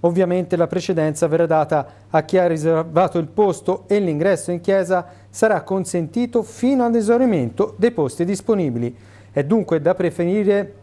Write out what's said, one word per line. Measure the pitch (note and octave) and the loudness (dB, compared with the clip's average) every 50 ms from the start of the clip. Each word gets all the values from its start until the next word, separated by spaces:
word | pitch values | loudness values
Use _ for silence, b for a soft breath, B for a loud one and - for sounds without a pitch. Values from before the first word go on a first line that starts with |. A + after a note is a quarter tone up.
Ovviamente | - E3+ E3+ F3+ F#3+ F3 F3+ F#3 F3+ F3+ - | 0 0 2 2 0 2 0 -2 -2 -2 0
la | E3+ E3+ | 0 0
precedenza | E3 - F#3 E3+ - F#3 E3 D#3 D#3 D3+ D3+ E3+ D#3+ | 0 -2 -6 -4 -2 -2 0 0 0 0 0 -2 0
verrà | D3+ E3 E3+ | 2 0 2
data | D#3+ E3 D#3 D3+ D3 E3 D3+ C3 B B B B B | 2 2 0 0 0 0 -2 -2 B B B B B
a | - D#3 D#3 | 0 0 0
chi | D#3 - F#3 | 2 2 2
ha | F3+ F3 | 2 2
riservato | E3 D#3+ D3+ E3 E3 D#3+ D#3+ E3+ D#3 E3 F#3+ E3 - E3+ | 0 0 0 0 0 0 -2 0 2 2 2 2 0 -4
il | D#3+ - | -4 -4
posto | - G#3 G#3+ G3 E3+ - - - F#3 - - | 0 0 2 2 0 -2 -4 -4 -4 -4 -2
e | - G3+ G#3 | -2 -2 0
l'ingresso | G3+ F3 D3+ D3 E3 G3 F#3+ D#3 - - | 0 0 -2 0 0 0 0 0 -2 -6
in | F3 E3+ | -6 -4
chiesa | E3+ - G3 G3 F#3 E3+ F#3 F3+ F3 B B B B B | -2 0 0 0 2 0 0 -2 -2 B B B B B
sarà | B - - A3 G#3 E3 - | B 0 2 2 2 0 -2
consentito | - F#3+ F#3+ F#3 - - F3 E3 E3 - A#3+ B3 A#3+ - A#3+ G#3+ | -4 -4 -4 -4 -4 -4 -4 -4 -2 -2 -4 -4 0 0 -2 -2
fino | - - - - B3 C#4 C4 A#3+ | -2 -6 -2 0 0 2 2 2
all'esaurimento | A#3 A#3 A#3 G#3+ G#3 A#3 A#3+ C4 B3 G#3 D#3 B2 A2+ - - G3 - - | 2 2 0 2 2 2 4 4 2 2 2 0 -2 0 -2 -2 -2 0
dei | - F#3 A#3+ A#3+ | 0 0 0 2
posti | - D3+ C3 - - E3+ | 0 -2 -2 -2 -2 -2
disponibili. | F3 G3+ F#3+ - - A3 G3+ F3 C#3 A#2+ A#2 A#2+ A#2+ B2 B B B B B B B | -2 -2 -4 0 -2 0 0 0 -2 -2 -2 -4 -6 -8 B B B B B B B
È | B D3 C#3+ | B -4 0
dunque | C#3+ G#3 A3+ F#3+ - E3+ D#3+ | 2 0 0 2 0 -2 0
da | D3 E3 F#3 | 2 0 0
preferire | - F3+ E3+ D#3+ - F3 E3+ F#3 G#3+ G#3 F#3+ G3+ G3+ G3 - - - | 2 0 -2 -2 -2 -2 0 0 0 2 2 2 0 0 -4 -10 -20